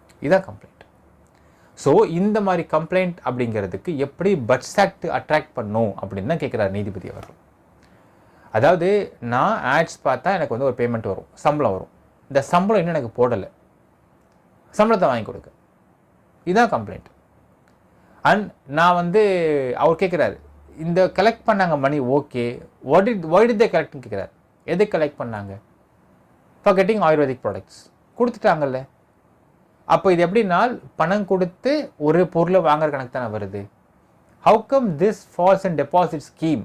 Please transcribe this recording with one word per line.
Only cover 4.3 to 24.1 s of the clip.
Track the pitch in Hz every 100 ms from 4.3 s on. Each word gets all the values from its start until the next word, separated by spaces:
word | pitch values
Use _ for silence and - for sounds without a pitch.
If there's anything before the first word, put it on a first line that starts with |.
| 170 117
பட்ஸ் | 131 - -
ஆக்ட் | 185 - 165
அட்ராக்ட் | 127 - 151 -
பண்ணும் | - 104 110 107 -
அப்படின்னு | 98 98 107
தான் | 165
கேட்குறாரு | 143 113 98
நீதிபதி | 101 101 92 -
அவர்கள். | 98 - - _ _ _ _ _ _ _ _ _ _ -
அதாவது | 110 143 180 180 208 - -
நான் | 120 123 175 226 127 147
ஆட்ஸ் | 165 - 143
பார்த்தா | 123
எனக்கு | 185 190 139 -
வந்து |
ஒரு | 135 123
பேமெண்ட் | 120 117 110
வரும், | 92 -
சம்பளம் | - 151 147 120
வரும், | 92 - _ _ _
இந்த | - 135
சம்பளம் | - 175 202 214
இன்னும் | 170 156
எனக்கு | 117 - 123
போடலை, | 107 92 _ _ _ _ _ _ _ _ _ _ _ _ -
சம்பளத்தை | 220 208 160
வாங்கி | 120
கொடுங்க, | 101 - - _ _ _ _ _ _ _ _ _
இதான் | 170 196 233 123
கம்ப்ளைண்ட். | 101 - - _ _ _ _ _ _ _ _ _ _ _
And | 143 202 185 - -
நான் | 147 175
வந்து, | 175 175 208 208 180 160 143 127 120
அவர் | 151 165
கேட்குறாரு, | 185 170 113 - - - - 143
"இந்த | 165 175 180
கலெக்ட் | - 214 226 -
பண்ணாங்க | 202 180 147
மணி, | 135 147
ஓகே, | 123 143 147 123 120 127 - _ 127
what | 165
did, | 202 208
why | 160 175 233
did |
they | 220 214
collect-னு?" | 165 147 139
கேட்குறாரு. | 117